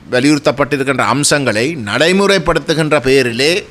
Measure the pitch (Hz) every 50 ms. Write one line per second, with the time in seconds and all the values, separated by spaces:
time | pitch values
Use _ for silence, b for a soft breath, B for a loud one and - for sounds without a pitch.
0 | - - - 127 127 143 151 143 143 156 135 123 143 135 147 139 135 131 139 123
1 | 120 101 113 139 143 - 160 147 139 123 107 104 117 143 170 156 113 101 104 123
2 | 151 165 185 196 202 196 196 190 151 156 165 160 143 - 165 147 160 151 151 147
3 | 120 131 135 139 131 123 113 117 135 151 175 208 - -